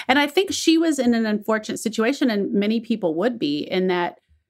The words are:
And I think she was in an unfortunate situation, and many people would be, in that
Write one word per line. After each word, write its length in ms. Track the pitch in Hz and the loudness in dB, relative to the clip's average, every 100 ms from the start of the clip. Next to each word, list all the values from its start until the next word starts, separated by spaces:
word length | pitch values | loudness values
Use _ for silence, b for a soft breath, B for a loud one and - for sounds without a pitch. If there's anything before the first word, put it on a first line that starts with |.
| - | 0
And 100 | 277 | 2
I 80 | 294 | 2
think 260 | 359 403 | 0 0
she 260 | - - 320 | 0 2 2
was 200 | 330 277 | 2 0
in 160 | 240 | 0
an 120 | 233 220 | 0 0
unfortunate 520 | 214 214 220 214 - | -2 -2 -2 -2 -6
situation, 520 | 220 220 220 285 262 | -4 0 0 2 0
and 220 | 202 190 | 0 0
many 280 | 202 208 226 | 0 2 0
people 340 | 220 220 180 160 | -2 -2 -2 0
would 220 | 226 233 | -2 -2
be, 200 | 147 147 | -2 -2
in 280 | - 185 185 | -2 0 2
that 320 | 180 175 - _ _ _ | 0 -2 -6 _ _ _